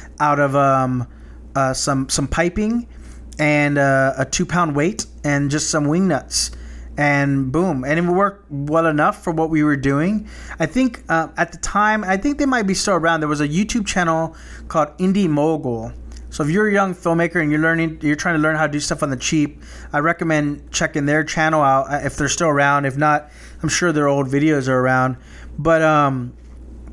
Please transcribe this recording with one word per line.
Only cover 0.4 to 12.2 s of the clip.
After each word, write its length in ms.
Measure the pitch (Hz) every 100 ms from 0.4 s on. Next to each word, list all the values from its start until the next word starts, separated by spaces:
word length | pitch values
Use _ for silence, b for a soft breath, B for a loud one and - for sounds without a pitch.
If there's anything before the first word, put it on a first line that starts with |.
| 139 139
um, 520 | 139 135 127 127 120 B B B B 139
uh, 180 | 131
some, 360 | 131 - 135 135
some 180 | - 131
piping 600 | - 175 208 214 240 240 B B B B -
and, 380 | 151 147 147 143
uh, 360 | 139 135 135 135
a 80 | 139
two-pound 500 | - 180 175 165 143
weight 300 | 165 - - -
and 260 | 147 143 143
just 200 | 147 -
some 160 | 156 143
wing 240 | 170 190
nuts. 420 | 135 - - - - B B B -
And 540 | 147 143 139 139 131
boom. 320 | 151 185 135
And 160 | 131 160
it 40 |
worked 460 | 175 180 202 196 -
well 360 | 139 147 160 165
enough 360 | 151 151 -
for 120 | 175
what 160 | 160 160
we 140 | 156
were 120 | 151 139
doing. 540 | 139 139 175 214 - B B B
I 60 | 160
think, 380 | 254 262 - -
uh, 180 | 165 156 -
at 160 | 170
the 60 | 165
time, 480 | - 202 208 214 190
I 100 |
think 220 | 190